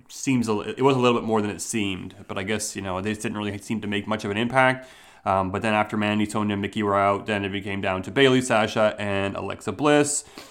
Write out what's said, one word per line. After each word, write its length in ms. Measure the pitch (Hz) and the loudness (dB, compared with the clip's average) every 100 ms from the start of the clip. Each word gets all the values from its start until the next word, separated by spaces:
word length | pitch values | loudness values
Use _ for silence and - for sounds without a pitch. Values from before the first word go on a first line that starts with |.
| - | -20
seems 400 | - - 127 110 | -8 0 0 2
a 60 | |
li-, 200 | 104 - 107 | -2 -4 0
it 60 | |
was 120 | 131 131 | 2 4
a 40 | |
little 200 | 123 120 | 4 4
bit 80 | 110 | 2
more 140 | 110 | 0
than 100 | 104 | 0
it 80 | 92 | -4
seemed, 560 | - 117 101 92 92 - 92 | -4 -2 -2 -4 -10 -14 -10
but 80 | 98 | -6
I 60 | |
guess, 300 | 98 107 - | -4 -4 -4
you 80 | 101 | -6
know, 200 | 95 92 | -4 -4
they 80 | 98 | -4
just 100 | 107 | -4
didn't 160 | 120 104 | -4 -4
really 200 | 104 101 | -4 -6
seem 240 | - 110 | -6 -4
to 60 | 104 | -2
make 200 | 104 104 | -4 -2
much 160 | 107 | -2
of 80 | 107 | -2
an 60 | 101 | -2
impact. 500 | 120 131 131 131 - - - - - | 0 4 4 2 -6 -20 -20 -8 0
Um, 260 | 95 95 | 0 0
but 100 | 98 | -2
then 120 | 110 | 0
after 240 | 107 107 110 | 2 2 0
Mandy, 280 | 104 107 104 | 0 2 0
Sonya, 240 | 110 104 | 0 -2
and 80 | 101 | -2
Mickey 220 | 98 110 | -4 -2
were 120 | 104 101 | 0 4
out, 300 | 98 98 92 | 4 2 -2
then 180 | 104 | -2
it 80 | 101 | -2
became 300 | 98 101 98 | -4 -6 -4
down 200 | 98 95 | -2 -2
to 80 | 95 | -2
Bayley, 280 | 135 135 127 | 4 6 6
Sasha, 540 | 123 113 107 113 107 101 | 4 2 2 2 2 2
and 360 | 104 98 98 90 | -2 -2 -2 -4
Alexa 360 | 95 95 - | -6 -6 -6
Bliss, 500 | 98 147 147 147 - - - - | 0 4 4 4 -2 -8 -14 -20